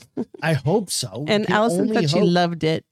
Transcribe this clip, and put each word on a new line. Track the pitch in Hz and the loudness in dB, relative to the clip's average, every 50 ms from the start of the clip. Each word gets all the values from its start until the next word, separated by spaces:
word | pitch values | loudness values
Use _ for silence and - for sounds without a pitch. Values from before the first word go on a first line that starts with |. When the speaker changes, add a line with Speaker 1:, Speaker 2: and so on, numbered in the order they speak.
| - - _ - 240 - - - - | -20 -12 _ -10 -10 -10 -8 -4 -2
Speaker 1:
I | 160 165 | 0 0
hope | 123 - 147 175 233 202 - | 0 0 0 0 0 0 -2
so. | - - - - - 117 143 156 | -6 -6 -6 -8 -8 -8 -4 0
Speaker 2:
And | 214 208 214 | 0 0 0
Speaker 1:
Can | - - | 0 0
Speaker 2:
Allison | 214 220 233 170 180 202 | 2 2 2 2 0 0
Speaker 1:
only | 208 220 | 0 0
Speaker 2:
said | 214 175 143 | 0 0 2
she | 147 180 | 2 2
Speaker 1:
hope. | 185 175 | 2 4
Speaker 2:
loved | 175 180 175 170 170 160 156 | 4 2 2 0 -2 -2 -2
it, | 156 160 - - _ | -2 -2 -2 -4 _